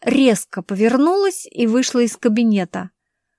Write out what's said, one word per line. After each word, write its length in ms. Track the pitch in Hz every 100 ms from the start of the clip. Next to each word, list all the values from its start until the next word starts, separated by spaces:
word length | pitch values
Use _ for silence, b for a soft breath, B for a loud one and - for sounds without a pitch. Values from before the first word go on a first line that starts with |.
резко 600 | - 277 262 214 - -
повернулась 840 | - 196 226 254 302 392 392 - -
и 160 | - 233
вышла 340 | 240 262 247
из 160 | 240 -
кабинета. 760 | 240 214 233 202 175 190 180 _ _ _ _